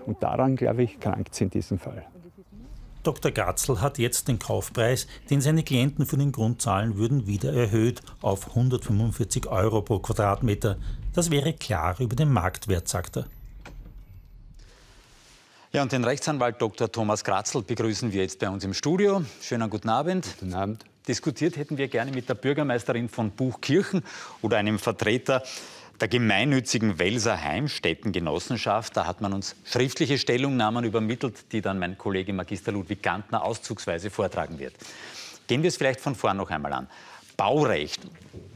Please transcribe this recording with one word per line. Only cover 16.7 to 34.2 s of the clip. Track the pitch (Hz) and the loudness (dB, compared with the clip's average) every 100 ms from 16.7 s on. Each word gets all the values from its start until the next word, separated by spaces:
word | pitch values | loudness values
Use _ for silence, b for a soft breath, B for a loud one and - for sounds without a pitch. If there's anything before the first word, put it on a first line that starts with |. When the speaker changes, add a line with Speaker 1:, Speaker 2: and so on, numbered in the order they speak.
| - 113 | 0 -2
Speaker 3:
Thomas | - 107 104 | 0 0 0
Gratzl | - 98 - - | 0 0 0 -4
begrüßen | - 117 113 104 104 | -2 0 0 0 -2
wir | 98 | 0
jetzt | 95 - | 0 -2
bei | 104 | -4
uns | 95 | -2
im | 98 | -4
Studio. | 98 143 185 202 196 143 - | -2 0 2 4 2 -2 -8
Schönen | - 120 113 | -6 -2 -2
guten | 104 110 | -2 0
Abend. | 113 156 185 107 - | 2 2 0 -2 -8
Speaker 1:
Guten | 92 | -6
Abend. | 90 98 110 - _ - | -2 -2 -4 -12 _ -4
Speaker 3:
Diskutiert | 120 - 123 160 170 | -2 -2 0 0 0
hätten | 147 143 | -4 -2
wir | 139 | 0
gerne | 123 123 | 0 -2
mit | 131 120 | -4 -4
der | |
Bürgermeisterin | 127 - 147 143 120 - 120 120 | -2 0 0 2 0 0 -2 -2
von | - 110 | -2 -2
Buchkirchen | - 131 113 - 156 196 185 B B B B | 0 -2 -2 2 2 2 0 B B B B
oder | - 107 | 0 2
einem | 104 104 | 4 2
Vertreter | - 104 107 123 - 131 B B B B B - | 0 0 2 2 2 0 B B B B B -4
der | 120 | 0
gemeinnützigen | 120 117 98 131 135 117 123 110 82 | 4 4 4 4 4 2 2 2 2
Welser | 87 120 110 92 | 2 2 0 0
Heimstättengenossenschaft. | 73 82 143 - 87 80 107 87 82 78 - 113 - 104 113 | -2 -2 -2 -2 -2 0 -2 -2 0 -2 -2 -2 0 0 0
Da | - 85 | -2 -2
hat | - | -2
man | 101 | -2
uns | 98 - - | -4 -6 -12
schriftliche | - 123 131 - 147 135 | -4 0 0 2 0 2
Stellungnahmen | - 123 139 131 107 120 | 2 2 2 2 2 2
übermittelt, | 117 110 110 123 135 107 - | 0 0 0 0 -4 -6 -6
die | 110 | -4
dann | 98 95 | -2 -2
mein | 90 98 | -4 -4
Kollege | 104 95 95 | -2 -2 -2
Magister | 98 87 107 - | -4 -4 -6 -4
Ludwig | 101 87 104 | -4 -4 -4
Gantner | 98 90 - 113 | -4 -4 -4 -2
auszugsweise | 85 113 - 101 - 85 98 | -2 -4 -6 -8 -6 -4 -4
vortragen | - | -2